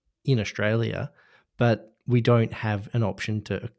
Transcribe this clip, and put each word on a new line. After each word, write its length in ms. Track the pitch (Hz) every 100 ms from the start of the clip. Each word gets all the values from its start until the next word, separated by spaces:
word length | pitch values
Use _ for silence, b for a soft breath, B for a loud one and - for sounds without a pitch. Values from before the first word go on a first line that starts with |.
| _ _
in 140 | - 127
Australia, 720 | 98 - 104 113 113 - - b b b b -
but 380 | 117 110 - _ -
we 140 | 123
don't 320 | 117 120 113
have 360 | - 110 104 104
an 100 | 117
option 400 | 104 95 - 107
to 260 | - 101 113